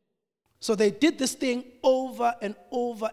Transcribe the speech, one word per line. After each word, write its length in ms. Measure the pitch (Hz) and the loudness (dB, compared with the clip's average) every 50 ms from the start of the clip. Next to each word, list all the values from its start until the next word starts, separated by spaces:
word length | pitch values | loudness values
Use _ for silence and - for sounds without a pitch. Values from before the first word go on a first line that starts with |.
| _ _ _ _ _ _ _ _ _ _ _ - | _ _ _ _ _ _ _ _ _ _ _ -10
So 140 | - - 214 | -2 -2 2
they 160 | 190 214 202 | 4 2 2
did 280 | 202 - 285 339 - - | 4 4 2 2 2 2
this 160 | 269 247 - | -4 -4 -4
thing 300 | - 285 254 240 247 247 - - - | -2 -2 -2 -2 -2 -6 -10 -12 0
over 520 | - 262 262 262 262 254 220 226 240 233 240 233 | 2 2 2 2 0 -4 -4 0 0 0 0 -2
and 140 | 220 202 214 - - - | -8 -8 -8 -10 -14 -6
over 400 | 247 240 240 240 233 208 220 214 | -4 -4 -4 -4 -4 -6 -8 -8